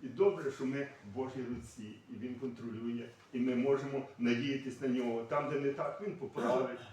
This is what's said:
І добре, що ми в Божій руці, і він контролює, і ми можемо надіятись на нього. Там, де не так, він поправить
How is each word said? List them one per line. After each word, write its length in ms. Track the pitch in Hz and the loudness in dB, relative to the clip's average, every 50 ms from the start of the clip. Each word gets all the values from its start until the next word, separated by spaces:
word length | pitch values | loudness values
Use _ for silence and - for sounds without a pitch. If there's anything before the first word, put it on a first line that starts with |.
| - | -8
І 60 | 127 | -8
добре, 420 | 117 135 196 202 180 165 151 135 | 2 6 6 6 6 4 -2 -4
що 160 | 135 - 135 | -2 0 -2
ми 220 | 131 131 139 139 139 - - - | 0 0 0 -2 -4 -6 -14 -14
в 100 | 104 101 | -10 -4
Божій 300 | 127 131 131 - 135 123 117 | -4 -4 -4 -4 -6 -4 -4
руці, 460 | 123 113 - - - - 107 107 107 - - - | -4 -6 -6 -10 -12 -12 -12 -12 -12 -14 -14 -12
і 40 | 123 | -10
він 200 | 101 107 127 123 | -8 -6 -6 -6
контролює, 720 | 117 131 127 117 110 110 117 110 110 117 117 120 117 117 - - - - - - | -4 -4 -6 -6 -6 -8 -8 -6 -4 -4 -2 -2 -2 -4 -8 -12 -18 -20 -8 -2
і 60 | 123 | 0
ми 160 | 123 131 123 | 2 4 4
можемо 540 | 120 127 139 139 135 135 139 139 135 131 - - - | 4 6 6 4 4 4 0 -2 -2 -4 -4 -6 0
надіятись 640 | 120 117 120 120 135 143 139 135 135 131 113 - | 4 4 4 4 4 0 0 -2 -2 -6 -8 -2
на 80 | 139 131 | 0 2
нього. 380 | 123 127 123 120 113 113 113 - | 2 4 2 2 0 0 -2 0
Там, 220 | 147 147 143 147 | 0 0 0 2
де 100 | 147 139 | 0 2
не 120 | 139 139 135 | 2 2 0
так, 300 | - 156 143 - - 202 | 0 -2 -4 -4 -4 -4
він 100 | 208 156 | -6 -4
поправить 640 | - - 139 - - 233 247 - 190 - - 120 - - - | -4 -8 -6 -4 0 2 4 4 4 4 0 -2 -6 -10 -14